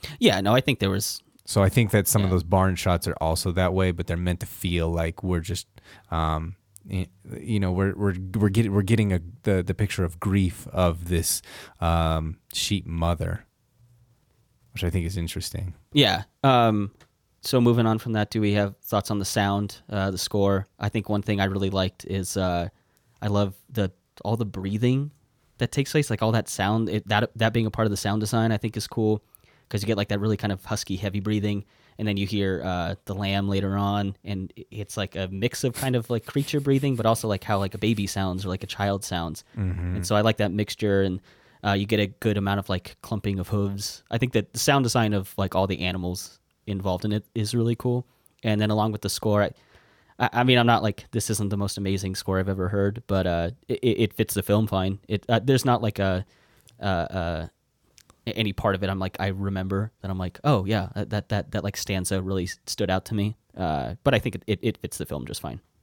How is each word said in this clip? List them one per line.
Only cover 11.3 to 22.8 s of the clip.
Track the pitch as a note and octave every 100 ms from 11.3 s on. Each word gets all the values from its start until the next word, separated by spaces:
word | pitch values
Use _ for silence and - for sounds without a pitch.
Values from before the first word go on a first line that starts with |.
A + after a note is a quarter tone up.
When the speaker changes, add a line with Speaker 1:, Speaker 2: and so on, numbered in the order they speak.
| - - - - -
Speaker 2:
um, | E2 E2+ E2 D#2+ D#2+ - -
sheep | - - G#2 D#2+
mother, | E2 E2+ E2+ F2 - - _ _ _ _ _ _ _ _ _ _ _ _
which | -
I | F2+
think | F#2 E2+
is | F#2+
interesting. | E2+ - - - F#2 - _
Speaker 1:
Yeah. | D3 A2+ F2+ - _
Um, | C3+ B2 A#2 G#2+ G2+ - _ _ _ _
so | - B2+
moving | A#2+ A#2+ A2+
on | A2
from | A#2+
that, | G#2+ G#2
do | A2
we | G#2
have | G#2 G2+ -
thoughts | - G#2 -
on | G#2
the | F#2+
sound, | A2 G2+ G2+ G2+ - -
uh, | G#2 G2
the | F#2
score? | - G#2 G2 G2 F#2+ -
I | G#2
think | A2+ G2+
one | G#2
thing | G2+ G2+
I | G2
really | G2 F#2+
liked | G2 F#2 - -
is, | G2 F2+ G2
uh, | F#2 F2 E2+ -